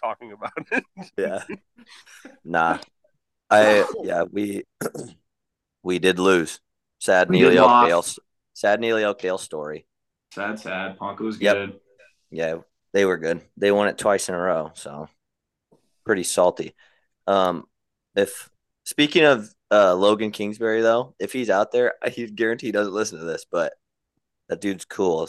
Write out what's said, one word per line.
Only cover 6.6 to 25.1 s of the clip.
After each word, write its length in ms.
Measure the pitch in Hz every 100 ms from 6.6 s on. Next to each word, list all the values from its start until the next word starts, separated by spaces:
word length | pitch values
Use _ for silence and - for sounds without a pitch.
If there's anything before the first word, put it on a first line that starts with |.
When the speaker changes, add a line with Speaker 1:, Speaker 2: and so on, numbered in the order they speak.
| _ _ _ -
Speaker 2:
Sad 300 | - 92 90
Speaker 3:
We 80 | 92
Speaker 2:
Neely 160 | 92
Speaker 3:
did 60 | 92
lost. 240 | 92 120
Speaker 2:
Oakdale, 380 | 120 85 - - _ _ _
sad 260 | - 104 107
Neely 240 | 117 113
Oakdale 340 | 104 101 92 92
story. 480 | - 78 76 76 _ _ _ _ _
Speaker 3:
Sad, 240 | - 101 110
sad. 400 | - 92 95 95
Ponca 240 | 101 101
was 160 | 110 104
Speaker 2:
Yep. 140 | 98 98
Speaker 3:
good. 240 | 98 - _ _ _ _ _
Speaker 2:
Yeah, 260 | 80 80 82 - _ _
they 120 | 98 98
were 100 | 87
good. 260 | 80 85 - -
They 140 | 101
won 180 | 101 104
it 80 | -
twice 320 | 107 98 -
in 60 |
a 40 | 90
row, 340 | 90 82 78
so 340 | - - 71 78 _ _ _ _ _ _ _ _ _
pretty 200 | - 101
salty. 500 | 87 - 90 - - _ _ _ _ _ -
Um, 380 | 98 92 85 - _ _ _ _ -
if, 340 | 98 - - _ _ _
speaking 400 | - - 147 175
of, 240 | 151 127 107 _ -
uh, 240 | 104 95
Logan 360 | 90 101 107 107
Kingsbury, 500 | 104 104 107 113 110
though, 320 | 113 117 131 -
if 140 | -
he's 160 | 131 113
out 220 | 98 107
there, 220 | 123 123 -
I 60 | -
guarantee 560 | - 117 104 113 117 120
he 40 |
doesn't 200 | 101 104
listen 260 | 98 110 78
to 60 |
this, 200 | 82 80 -
but 240 | 87 78 - _ _ _ _ _ _ -
that 120 | 87
dude's 220 | 101 92 -
cool. 420 | - 95